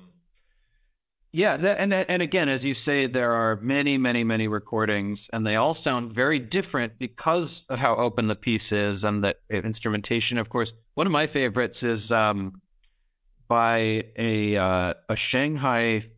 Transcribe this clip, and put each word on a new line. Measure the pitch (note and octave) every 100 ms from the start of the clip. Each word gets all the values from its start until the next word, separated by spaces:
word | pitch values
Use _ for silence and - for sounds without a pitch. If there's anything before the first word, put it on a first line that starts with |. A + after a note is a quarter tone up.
| F2+ _ _ _ _ _ _ _ _ _ _ _ _
yeah, | D#3 G3+ C#3+
that, | F3+ G3+
and, | G3+
and | F#3+ - F3+
again, | E3 F#3 D3
as | C3+
you | C3+
say, | B2 - C#3+ C3
there | B2+ A#2+
are | A#2 A2+ G#2+
many, | A#2 C#3 C#3+ C3+
many, | B2+ A#2+
many | A#2 A2 A2
recordings, | G#2 - A2 A2 G2+ G2+ G2+ -
and | A#2
they | A2 A2
all | C3+
sound | D#3+ D3+ B2 A#2+
very | A2 C3+ D3+
different | A2+ F#3 F#3+ C#3 A#2 A2
because | B2 - - F3 E3 - -
of | B2+
how | B2+ A2+
open | A#2+ A#2+ A2
the | G#2
piece | - A2 -
is | G#2 G#2 G2
and | G#2 G#2
the | G2+ - -
instrumentation, | G#2 A2+ A2 A2+ G#2+ G#2 A#2+ - A#2+
of | A2
course. | A#2+ A2+ - _
One | - F#3
of |
my | D3 D3+
favorites | C#3+ B2+ A#2+ A#2+ -
is, | A#2+ A2+ G#2+
um, | A2+ G#2+ G2+ F#2+ F#2+ _ _ _ _ _ _ _ _ -
by | A#2 A2+ A#2 A2 A2 A2 -
a, | A2+ A2 G#2+ G2+
uh, | F#2 F#2 F2+ - -
a | -
Shanghai | - - C#3+ D3+ C3+ A#2+ A#2 A2 A2+